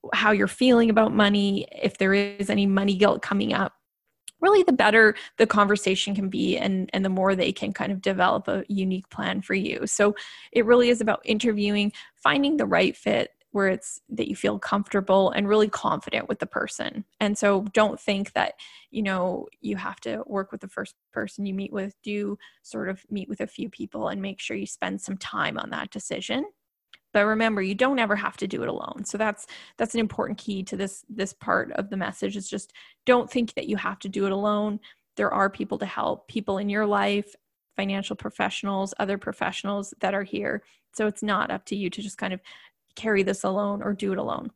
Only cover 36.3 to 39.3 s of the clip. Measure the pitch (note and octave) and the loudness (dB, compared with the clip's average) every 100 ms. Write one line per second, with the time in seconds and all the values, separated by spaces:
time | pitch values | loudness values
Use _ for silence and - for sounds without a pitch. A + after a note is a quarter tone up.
36.3 | A3+ G#3 G3 G3+ G3+ G#3+ G3+ G3+ G3+ G3+ | -6 -2 -2 0 0 2 2 2 0 -4
37.3 | - _ _ _ - G3 G3 G3 G3+ G#3 | -14 _ _ _ -4 -2 -2 -4 -8 -10
38.3 | - - - G3+ G3 F#3+ - G3 G3 G#3+ | -4 -4 -2 -4 -2 -4 -4 -4 -2 -6